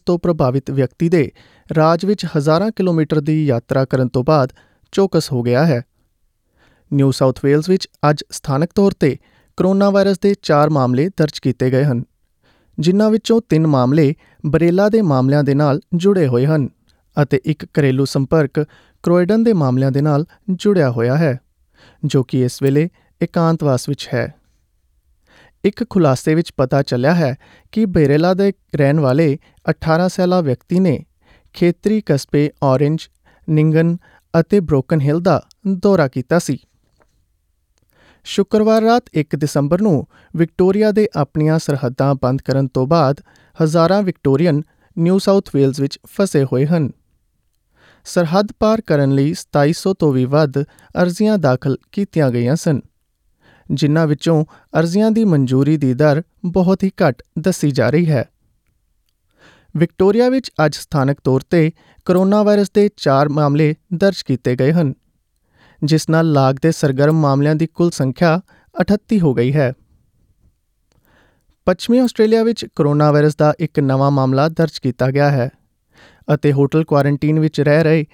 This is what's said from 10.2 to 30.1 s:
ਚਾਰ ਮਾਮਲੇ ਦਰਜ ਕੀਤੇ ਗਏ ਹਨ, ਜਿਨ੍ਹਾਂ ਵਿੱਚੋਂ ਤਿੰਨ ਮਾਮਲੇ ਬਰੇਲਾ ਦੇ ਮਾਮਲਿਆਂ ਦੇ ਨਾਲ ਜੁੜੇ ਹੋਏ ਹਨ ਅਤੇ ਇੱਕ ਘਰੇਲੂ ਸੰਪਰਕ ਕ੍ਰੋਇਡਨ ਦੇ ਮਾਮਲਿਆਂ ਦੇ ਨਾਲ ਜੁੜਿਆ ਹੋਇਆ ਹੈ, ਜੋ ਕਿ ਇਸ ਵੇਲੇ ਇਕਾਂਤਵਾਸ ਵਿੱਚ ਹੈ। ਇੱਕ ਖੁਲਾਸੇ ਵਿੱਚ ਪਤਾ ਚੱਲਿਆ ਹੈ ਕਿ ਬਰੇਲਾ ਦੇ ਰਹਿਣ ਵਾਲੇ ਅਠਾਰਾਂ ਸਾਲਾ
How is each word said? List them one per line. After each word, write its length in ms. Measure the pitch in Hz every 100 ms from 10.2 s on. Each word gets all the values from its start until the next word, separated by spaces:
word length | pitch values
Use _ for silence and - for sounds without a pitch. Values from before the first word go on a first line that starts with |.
| 202 202
ਚਾਰ 280 | - 147 151
ਮਾਮਲੇ 380 | 156 127 127 165 -
ਦਰਜ 220 | 151 -
ਕੀਤੇ 300 | 139 123 127
ਗਏ 120 | 131
ਹਨ, 200 | 147 120 - _ _ _ _ _ _ -
ਜਿਨ੍ਹਾਂ 320 | 156 196 214
ਵਿੱਚੋਂ 300 | 220 - 226 -
ਤਿੰਨ 180 | 156 160
ਮਾਮਲੇ 460 | 139 123 147 143 151 _ _ 156
ਬਰੇਲਾ 420 | 156 170 180 208
ਦੇ 120 | 220
ਮਾਮਲਿਆਂ 420 | 196 135 127 147
ਦੇ 100 | 139
ਨਾਲ 260 | 139 147 135 -
ਜੁੜੇ 320 | 175 185 196 143
ਹੋਏ 180 | 120 139
ਹਨ 220 | 156 127 - _ _ _ -
ਅਤੇ 240 | 147 139 -
ਇੱਕ 200 | 151 - -
ਘਰੇਲੂ 260 | 139 131 139
ਸੰਪਰਕ 600 | 147 135 165 139 - 151 _ _ _
ਕ੍ਰੋਇਡਨ 400 | - 175 175 220
ਦੇ 100 | 226
ਮਾਮਲਿਆਂ 380 | 202 135 127 135
ਦੇ 100 | 135
ਨਾਲ 240 | 151 143 160 _ -
ਜੁੜਿਆ 400 | 185 208 196 139
ਹੋਇਆ 260 | 120 117 135
ਹੈ, 200 | 165 127 _ _ _ _ _ _
ਜੋ 200 | 147 139
ਕਿ 200 | 127 135 123
ਇਸ 160 | -
ਵੇਲੇ 260 | 135 139 165 - _ -
ਇਕਾਂਤਵਾਸ 680 | 170 - 165 165 151 127 -
ਵਿੱਚ 200 | 139 -
ਹੈ। 200 | 123 127 - _ _ _ _ _ _ _ _ _ _ _ _
ਇੱਕ 200 | 190 - 233
ਖੁਲਾਸੇ 440 | 196 151 131 - 156
ਵਿੱਚ 160 | 170 -
ਪਤਾ 240 | 131 139
ਚੱਲਿਆ 320 | 139 127 127
ਹੈ 220 | 170 147 127 _ _ _
ਕਿ 120 | - 220
ਬਰੇਲਾ 480 | 175 143 147 170
ਦੇ 180 | 185 202 - _ 143
ਰਹਿਣ 240 | 143 156
ਵਾਲੇ 380 | 139 131 160 143 _ _ -
ਅਠਾਰਾਂ 380 | 156 160 160
ਸਾਲਾ 300 | 180